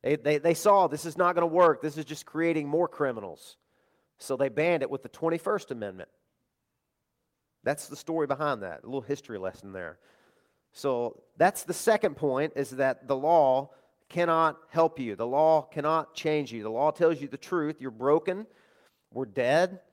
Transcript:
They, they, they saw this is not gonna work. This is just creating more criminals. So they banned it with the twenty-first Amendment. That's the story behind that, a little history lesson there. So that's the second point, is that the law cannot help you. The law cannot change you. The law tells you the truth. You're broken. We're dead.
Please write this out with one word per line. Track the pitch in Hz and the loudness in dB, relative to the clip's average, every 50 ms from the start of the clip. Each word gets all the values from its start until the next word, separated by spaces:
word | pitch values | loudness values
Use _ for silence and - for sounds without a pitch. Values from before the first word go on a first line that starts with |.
| - | 2
They, | 127 151 | 0 -2
they, | 147 - 143 151 | 0 0 0 0
they | 147 147 170 170 | 2 2 0 0
saw | 156 - 208 202 196 185 | 4 4 6 6 6 6
this | 147 143 147 156 | 2 0 -4 -8
is | 170 147 | -10 -2
not | 175 185 175 180 | 0 2 2 2
gonna | 175 170 | 2 0
work. | 170 160 180 175 165 147 - | 2 6 6 6 6 6 2
This | - 156 139 | -2 -6 -6
is | 156 151 | -6 -10
just | - 156 - - | -10 -12 -14 -14
creating | - - 156 165 170 160 160 147 | -10 -4 -2 0 0 0 0 -2
more | 143 147 165 180 | -2 0 0 0
criminals. | - - - 147 135 120 110 101 92 76 - - - - _ _ _ _ _ _ _ _ _ _ _ _ _ | -2 -2 -2 -2 -2 -2 -6 -10 -12 -14 -16 -20 -20 -20 _ _ _ _ _ _ _ _ _ _ _ _ _
So | - - 139 | -6 -6 -2
they | 127 139 135 | 0 0 0
banned | 110 143 156 175 175 156 131 | 0 0 2 2 2 0 -2
it | - | -4
with | 139 131 | -6 -8
the | - 117 | -10 -14
twenty-first | - - 160 165 165 165 - - 214 196 - _ | -10 -4 -2 -2 -2 -2 -2 -2 -4 -4 -4 _
Amendment. | 135 117 107 101 92 92 85 _ _ _ _ _ _ _ _ _ _ _ _ _ _ _ _ _ _ _ _ _ _ _ _ _ _ _ _ _ _ _ _ | -10 -8 -8 -10 -10 -12 -18 _ _ _ _ _ _ _ _ _ _ _ _ _ _ _ _ _ _ _ _ _ _ _ _ _ _ _ _ _ _ _ _
That's | 123 147 147 - | -4 -4 -4 -8
the | - 143 | -16 -16
story | - - - 165 165 151 | -14 -8 -6 -2 -2 -2
behind | 135 139 131 151 147 135 110 | -2 -2 -2 0 -2 -2 -4
that, | 98 90 80 67 - | -6 -10 -12 -12 -12
a | |
little | 113 131 139 | -8 -8 -8
history | 113 - 143 - - - 117 98 | -6 -6 -8 -8 -6 -12 -10 -6
lesson | 92 92 92 - 95 98 95 | -6 -8 -8 -10 -18 -14 -12
there. | 92 90 80 - _ _ _ _ _ _ _ _ _ _ _ _ _ _ _ | -12 -12 -12 -14 _ _ _ _ _ _ _ _ _ _ _ _ _ _ _
So | _ - - 139 131 120 120 113 - - _ _ _ | _ -6 -4 -2 -2 -2 -4 -6 -8 -12 _ _ _
that's | - 160 190 202 - - | 2 2 2 2 -2 -8
the | - 175 | -8 -8
second | - - - 214 202 - 185 143 | -2 2 2 2 2 2 -2 -2
point, | - 156 143 131 131 151 160 - | -2 -2 -2 0 0 -2 -2 -2
is | - 139 117 | -6 -6 -6
that | 127 131 139 135 127 - 139 | -2 0 0 0 0 -2 -4
the | 127 139 | -4 -4
law | 131 135 156 170 165 147 135 131 131 139 143 - _ _ _ _ _ _ | 0 2 4 4 6 6 6 4 2 0 -4 -16 _ _ _ _ _ _
cannot | _ - 170 175 170 165 160 165 156 151 - - _ | _ -2 -2 0 2 4 4 4 2 2 -2 -18 _
help | - 165 165 160 160 147 | 2 2 2 2 2 -4
you. | 131 113 101 | -6 -6 -4
The | 92 113 | -4 -4
law | 120 131 143 156 160 160 156 147 | -2 2 2 4 4 4 4 2
cannot | - - 156 143 151 160 160 156 - _ | -2 -8 -4 0 0 0 0 -2 -4 _
change | - - 156 151 151 143 117 117 | -6 -2 -2 -2 -2 -2 -4 -8
you. | 113 | -8
The | 104 110 | -8 -6
law | 110 117 143 156 | -2 0 0 0
tells | 151 - 170 160 165 131 | 2 4 2 2 2 0
you | 143 | -6
the | 135 131 | -12 -12
truth. | - - - 180 175 151 151 156 _ | -14 -8 -4 -4 -2 -2 -2 -6 _
You're | 131 131 | -10 -12
broken. | 110 110 123 139 151 165 - - 185 196 220 - _ _ _ _ _ _ _ _ _ _ _ _ | -8 -2 2 2 2 2 2 -2 -6 -6 -10 -14 _ _ _ _ _ _ _ _ _ _ _ _
We're | - 117 131 | -10 -8 -8
dead. | 110 95 139 120 123 143 160 180 185 190 180 _ _ | -6 -4 -2 0 2 4 2 2 0 -4 -14 _ _